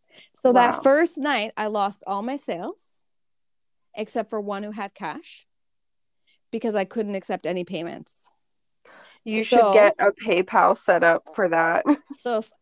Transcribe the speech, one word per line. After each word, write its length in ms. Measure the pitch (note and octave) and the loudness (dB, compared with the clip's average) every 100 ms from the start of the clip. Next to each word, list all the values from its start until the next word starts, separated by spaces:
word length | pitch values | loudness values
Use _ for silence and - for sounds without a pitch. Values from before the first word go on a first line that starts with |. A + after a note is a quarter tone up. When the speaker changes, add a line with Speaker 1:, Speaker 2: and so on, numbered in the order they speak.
| _ _ - | _ _ -20
Speaker 1:
So 200 | _ C4 | _ 2
that 220 | B3 A#3+ - | 4 4 4
Speaker 2:
Wow. 60 | |
Speaker 1:
first 360 | C4+ C#4+ E4+ - | 2 4 2 -2
night, 340 | C#4+ B3+ G#3+ - | -2 -2 -4 -6
I 100 | G#3+ | -4
lost 360 | G#3 G3+ - - | -2 -4 -4 -8
all 140 | G3+ | -6
my 160 | A#3 C#4 | -6 -8
sales, 600 | - F3 A3+ G#4+ - - _ _ _ _ _ _ _ _ _ | -8 -8 -10 -12 -18 -20 _ _ _ _ _ _ _ _ _
except 360 | - G#3+ B3 A3+ | -12 -8 -8 -6
for 100 | A3 | -8
one 240 | G3+ G3 | -6 -8
who 80 | G#3 | -8
had 220 | G#3+ G3+ | -10 -12
cash, 540 | - E3 B3 - - _ _ _ _ _ _ _ _ _ _ _ | -10 -12 -12 -16 -20 _ _ _ _ _ _ _ _ _ _ _
because 260 | A3+ A#3 G#3 | -8 -4 -4
I 100 | F#3+ | -4
couldn't 300 | A#3 G#3 G3 | -6 -6 -8
accept 300 | - F#3 D#3 | -8 -8 -6
any 180 | F3+ | -8
payments. 680 | F3+ F3 E3+ - - - - _ _ _ _ _ _ - - _ A3+ | -8 -10 -10 -12 -12 -12 -12 _ _ _ _ _ _ -20 -20 _ -6
Speaker 2:
You 180 | G#3+ | -4
Speaker 1:
So 140 | A3 A#3+ | 2 4
Speaker 2:
should 160 | G#3+ | 6
get 220 | G3 G#3 - | 6 6 4
a 120 | G3+ | 0
PayPal 680 | - G#3+ F3 F#3 G3 F3+ A3 | 0 0 0 2 4 4 2
set 260 | - F3 | 2 4
up 320 | E3+ E3 - - | 4 2 -2 -2
for 140 | F#3 | 0
that. 340 | E3 E3 F3 - | 2 2 0 0
<laughs> 280 | C#4+ - | 0 -4
Speaker 1:
So 240 | - B3 A3 | -10 -4 -4
if 120 | A3 _ | -6 _